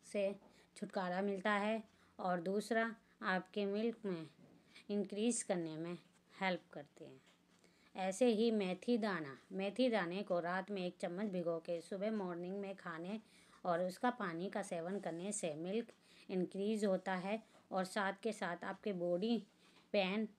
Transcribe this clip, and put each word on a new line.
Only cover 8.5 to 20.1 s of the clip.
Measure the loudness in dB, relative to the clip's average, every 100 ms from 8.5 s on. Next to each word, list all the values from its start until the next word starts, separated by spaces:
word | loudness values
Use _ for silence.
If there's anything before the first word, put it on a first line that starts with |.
मेथी | 4 2 0 2 2
दाना, | 2 0 -4 -10 -10
मेथी | -4 -2 2 4
दाने | 4 2 -2
को | 0 0
रात | 2 -2 -2
में | -2 -4
एक | -4
चम्मच | -6 -2 -2
भिगो | 0 0 -2
के | -2 -6
सुबह | -4 -4 -2
मॉर्निंग | -2 -2 -4 -4 -4
में | -6 -8
खाने | -8 -8 -6 -8 -10 -20 -20 -6
और | 2 2
उसका | 2 2 0
पानी | 2 -2 -2 -2
का | -2
सेवन | -2 -4 -2 -4
करने | -4 -4 -4
से | -2 -2
मिल्क | -2 -2 -2 -4 -10 _ -20 -2
इंक्रीज | 0 0 0 0 2
होता | 4 2 2 -2
है | -2 -4 -6 -20 _
और | -2
साथ | 0 0 0 0
के | -4
साथ | -2 -4 -2
आपके | -4 -4 -4
बॉडी | -2 2 2 2 0 -2 _ -20 -20 _
पेन | 2 2